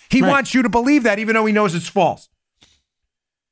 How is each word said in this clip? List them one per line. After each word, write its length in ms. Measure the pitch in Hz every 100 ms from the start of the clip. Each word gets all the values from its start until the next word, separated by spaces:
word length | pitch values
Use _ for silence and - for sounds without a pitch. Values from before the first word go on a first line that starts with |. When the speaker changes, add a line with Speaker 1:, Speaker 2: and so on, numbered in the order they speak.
| _
Speaker 1:
He 120 | 254
Speaker 2:
Right. 60 | 185
Speaker 1:
wants 260 | 277 247
you 80 | 254
to 60 | 233
believe 340 | 233 247 294
that, 160 | 233 202
even 160 | 220
though 120 | 226 220
he 60 |
knows 220 | 214 208
it's 140 | 170 170
false. 400 | 202 160 - - _ _ _ _ _ _ _ _ _ _ _ _